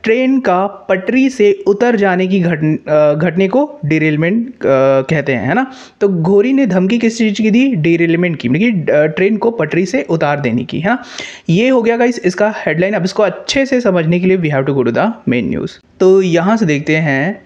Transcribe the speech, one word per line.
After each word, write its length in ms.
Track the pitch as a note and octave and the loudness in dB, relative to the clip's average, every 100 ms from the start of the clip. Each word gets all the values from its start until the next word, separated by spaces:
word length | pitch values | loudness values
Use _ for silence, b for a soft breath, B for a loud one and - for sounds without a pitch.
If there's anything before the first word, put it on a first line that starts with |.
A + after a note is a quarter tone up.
Train 360 | A3 A#3 C4 C4+ | 0 0 2 0
का 280 | G#3+ F3+ G3 | 2 0 -2
पटरी 600 | - - F#3 F#3 B3+ C4+ | -6 -4 -2 0 0 0
से 340 | C4 G#3 G3 - | 2 2 2 -4
उतर 280 | G3+ A#3+ A3+ | -2 0 2
जाने 320 | G3 F3+ F#3 | 0 0 0
की 120 | F#3+ | 0
घटन-, 500 | E3+ D#3 D#3 D#3 - | 0 0 0 -2 0
अ, 240 | D3+ D3+ | 2 2
घटने 340 | D3 F3 E3 F#3+ | 2 0 0 0
को 320 | B3 D4 D4 C#3+ | 0 -2 -4 -2
derailment, 640 | D#3 D#3 D3+ E3 A3+ A#3 | 0 0 0 0 -2 -4
अ, 140 | - - C3+ C3+ C3+ | -4 0 2 4 2
कहते 300 | C3 D#3 C#3+ | 0 -2 -2
हैं, 160 | B2+ G#2+ | -2 0
है 60 | |
ना? 180 | G3+ C4 B B _ | -2 -2 B B _
तो 60 | G3+ | 0
घोरी 460 | F3+ D#3+ G3+ A#3+ | 0 2 2 2
ने 120 | C4+ C4 | 2 2
धमकी 320 | F3+ F#3+ A#3 | 0 0 0
किस 200 | A3+ A3+ | 0 0
चीज़ 240 | A3 G3+ | -2 0
की 100 | A3 | 2
दी? 240 | A3 C4+ G#3+ | 2 2 0
Derailment 640 | E3 E3 E3 E3 F3 D#3+ | 0 2 2 0 0 -2
की, 120 | A#2+ | -2
मतलब 120 | D3 | 0
कि, 300 | A#3 G3+ D3 | 0 0 0
अ, 140 | D3 D#3 | 2 0
ट्रेन 320 | D#3+ F#3+ G#3+ | 0 0 0
को 140 | - | -2
पटरी 340 | - D#3 D#3+ F#3 | -2 -2 -2 -2
से 200 | C4 C#4+ | -4 -2
उतार 300 | E3 D3+ C#3+ | -2 0 -2
देने 240 | C3+ A#2 | -2 -4
की, 160 | C3 - | -4 -4
है 100 | F3 | -2
ना? 140 | B3+ B B B B - | -4 B B B B -2
ये 200 | E3+ B3 | 0 2
हो 120 | C4 | 2
गया, 160 | A3+ A#3 | 0 0
guys, 240 | B3 A#3+ F3+ | 0 0 -4
इसका 280 | F3+ G#3 G#3+ - | 0 -2 -2 -4
headline। 280 | D#3+ F#3+ | -2 -2
अब 100 | G#3+ | -2
इसको 200 | F3+ - | -2 0
अच्छे 420 | G3+ - - C#4 C4+ | -2 -2 -4 -2 0
से 160 | B3+ | 0
समझने 380 | A3+ F3+ D#3+ F3 | 0 0 0 0
के 80 | F#3 | 2
लिए 100 | F#3 | 0
we 120 | D#3 | 0
have 160 | C#3 C3+ | -2 0
to 100 | C3+ | 0
go 80 | A#2 | 0
to 60 | A#2+ | 0
the 140 | G3 A3+ - | -2 -2 -2
main 260 | B2 G2+ - | -2 -2 -4
news। 160 | - - _ _ | -8 -12 _ _
तो 220 | F#3 G3 | 4 4
यहाँ 360 | F#3 E3 F3+ A3 | 4 0 2 0
से 80 | F#3 | 0
देखते 300 | C#3+ D#3 D#3 | -2 0 0
हैं 460 | D#3+ C3+ D#3+ G3+ | 0 0 -2 -6